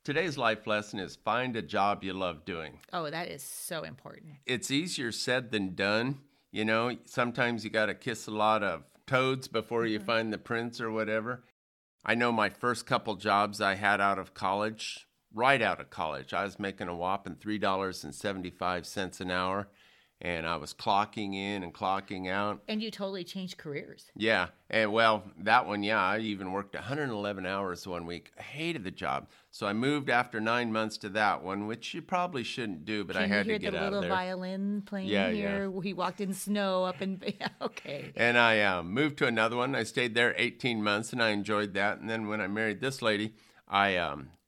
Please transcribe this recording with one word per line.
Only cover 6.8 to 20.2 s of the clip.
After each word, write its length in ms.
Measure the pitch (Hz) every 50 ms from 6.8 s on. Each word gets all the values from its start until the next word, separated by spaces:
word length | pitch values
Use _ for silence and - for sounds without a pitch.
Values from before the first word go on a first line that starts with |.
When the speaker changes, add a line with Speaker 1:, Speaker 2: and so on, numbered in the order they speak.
| 117 123 120 - -
Speaker 1:
sometimes 580 | - - 131 120 120 117 139 123 120 120 110 104
you 60 | 107
gotta 260 | - 113 107 101 95
kiss 320 | - - 131 113 - -
a 40 | -
lot 300 | 107 107 107 107 110 107
of 220 | 101 95 82 78 69 _ _ _ -
toads 400 | - 135 127 131 131 131 131 131
before 380 | - - 113 110 - 117 117 117
you 120 | 113 107 104
Speaker 2:
Mm-hmm. 60 | 98
Speaker 1:
find 280 | 107 117 113 113 110 104
the 40 |
prince 440 | 95 - - 117 117 117 120 120 -
or 100 | 120 113
whatever. 520 | 110 110 110 107 107 110 107 117 123 120 - _ _ _ _ _ _ _ _ _ _ _ -
I 80 | 107 113
know 160 | 117 120 120 117
my 160 | 110 104 98
first 360 | - - - 123 120 110 -
couple 300 | - 131 120 - 117 101
jobs 460 | 82 104 107 98 101 104 104 101 104
I 140 | 107 98 95
had 260 | 95 104 101 104 101
out 180 | 101 98 98 95
of 140 | 90 - -
college, 760 | - 101 95 98 101 104 110 113 - - - - - - _ _ _ _ _ -
right 280 | 107 120 135 139 127
out 180 | 110 98 87 -
of 100 | 67 -
college, 440 | - - 87 78 73 67 67 - -
I 100 | 87 98
was 160 | 101 87 -
making 300 | 104 98 95 - - 90
a 60 | 87
whopping 400 | 85 87 92 98 101 - 95 82
three 220 | - - 104 107
dollars 460 | 104 101 98 95 95 98 92 90 - -
and 100 | 73 69
seventy-five 720 | - - 101 98 95 90 90 - - 95 90 90 87 82
cents 360 | - - 104 95 87 - -
an 100 | 98 90
hour, 380 | 90 92 92 92 95 101 101 - _ _ _ _ _ _ _ _ _ -